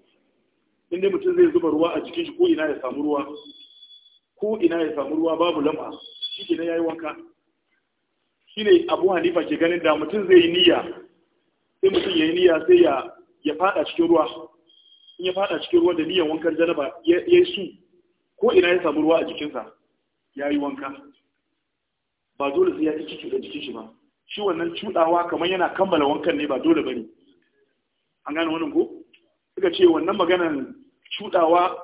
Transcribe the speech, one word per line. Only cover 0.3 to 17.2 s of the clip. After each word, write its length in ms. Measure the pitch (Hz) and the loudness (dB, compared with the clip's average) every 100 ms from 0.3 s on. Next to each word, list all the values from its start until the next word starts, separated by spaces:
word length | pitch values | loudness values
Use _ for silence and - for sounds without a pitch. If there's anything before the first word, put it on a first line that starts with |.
| _ _ _ _ _ _ | _ _ _ _ _ _
Inda 180 | 175 196 | -2 0
mutum 260 | 180 185 175 | 0 0 4
zai 160 | 170 | 4
zuba 180 | 160 165 | 4 0
ruwa 260 | 147 170 - | 0 0 -2
a 60 | |
jikin 240 | - 170 165 | -6 -8 -8
shi 120 | - | 0
ko 100 | 175 | 2
ina 220 | 151 156 | 2 0
ya 120 | 131 | -4
samu 220 | 131 131 | -6 -4
ruwa, 220 | 147 143 143 - - - - _ - - _ _ _ _ | -2 -2 -4 -12 -20 -20 -20 _ -20 -20 _ _ _ _
ko 200 | 208 214 | -6 0
ina 200 | 170 170 | 0 0
ya 120 | 156 147 | -2 -4
samu 200 | 135 156 | -4 -2
ruwa 220 | 160 160 | -2 0
babu 240 | 175 156 | 0 0
lam'a, 300 | 143 156 - - - - - - | -2 -4 -10 -16 -20 -12 -10 -10
shi 100 | - | -6
ke 100 | 160 | -4
nan 100 | 170 | -2
ya 80 | 165 | -2
yi 60 | |
wanka. 340 | 165 156 156 - - _ _ _ _ _ _ _ _ _ _ _ _ | -4 -4 -10 -12 -18 _ _ _ _ _ _ _ _ _ _ _ _
Shi 100 | - | -4
ne 220 | 208 175 170 | 4 4 4
Abu 180 | 202 180 | 0 0
Hanifa 340 | 180 175 175 147 | 0 0 -2 -2
ke 80 | 147 | 0
ganin 240 | 170 175 | 0 0
da 140 | 165 151 | 0 0
mutum 320 | 214 214 185 | -2 -4 6
zai 80 | 180 | 6
yi 120 | 170 | 6
niyya, 300 | 175 175 139 - - - _ _ _ _ _ _ _ | 4 4 4 -2 -12 -20 _ _ _ _ _ _ _
sai 80 | 381 | 0
mutum 220 | 370 - 339 | 0 0 0
ya 100 | 160 | 0
yi 80 | |
niyya 320 | 349 175 226 160 | 2 4 4 6
sai 140 | 175 | 6
ya, 300 | 160 135 117 - _ _ | 6 2 -6 -16 _ _
ya 100 | 156 151 | -6 -2
faɗa 300 | 190 202 151 | 0 0 -4
cikin 220 | - 165 | -2 2
ruwa. 440 | 170 151 170 170 _ _ _ _ _ _ - | 4 2 -6 -16 _ _ _ _ _ _ -8
In 80 | 180 | -6
ya 80 | |
faɗa 260 | 185 196 160 | -2 -4 -4
cikin 160 | - 175 | 0 2
ruwa 160 | 170 165 | 2 0
da 60 | |
niyyar 240 | 156 185 156 | -2 0 0
wankan 280 | 156 165 165 | -2 -2 0
janaba 340 | 170 156 135 - | 0 0 -6 -2
ya, 140 | 160 | 0
ya 220 | 175 | 0